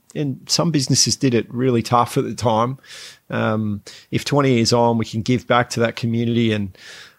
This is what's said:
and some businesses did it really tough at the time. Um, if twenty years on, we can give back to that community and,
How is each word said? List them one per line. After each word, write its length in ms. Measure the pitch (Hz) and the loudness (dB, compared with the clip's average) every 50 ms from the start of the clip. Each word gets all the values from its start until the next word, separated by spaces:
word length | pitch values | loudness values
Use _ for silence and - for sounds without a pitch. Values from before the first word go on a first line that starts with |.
| _ - - | _ -12 -8
and 240 | 151 151 143 131 - - - | -6 -4 -4 -6 -6 -6 -4
some 220 | - - 151 170 | -2 0 0 2
businesses 460 | 156 151 131 - 139 - - 120 - - | 2 0 2 2 2 2 2 0 0 0
did 160 | - 135 120 | 0 2 2
it 200 | 113 - - - | 2 0 -2 -4
really 280 | 120 127 131 120 117 | -2 0 2 2 0
tough 360 | 107 - 120 120 120 - - 143 | 0 2 2 2 2 2 0 -2
at 60 | 120 | -2
the 100 | 113 113 | -2 -4
time. 440 | - 113 123 110 107 117 123 135 - - - - - - - - - _ - | -2 0 2 2 2 2 0 -2 -8 -14 -20 -20 -20 -20 -20 -20 -20 _ -8
Um, 540 | - 117 113 113 110 110 107 107 104 104 - - - - - - | -6 -2 -2 0 0 -2 -2 -2 -4 -6 -8 -14 -20 -20 -10 -4
if 140 | - 120 - | -4 -4 -2
twenty 300 | - 143 143 139 135 127 | 0 0 2 4 4 4
years 180 | 117 113 107 | 4 4 4
on, 260 | 123 120 120 117 117 113 | 4 4 4 4 2 0
we 60 | 110 | -2
can 180 | - - 113 | -4 -4 -4
give 260 | 98 - 127 117 - - | -2 0 0 0 2 2
back 220 | 123 120 120 - | 2 2 2 0
to 100 | - 117 | 0 -2
that 160 | 113 113 - - | 0 -2 -2 -2
community 560 | - 117 113 117 117 117 117 117 117 110 107 | -4 -2 -2 0 0 0 2 2 2 2 2
and, 240 | 107 101 95 - - - - - - - - _ | 0 -2 -4 -8 -14 -20 -20 -20 -20 -20 -20 _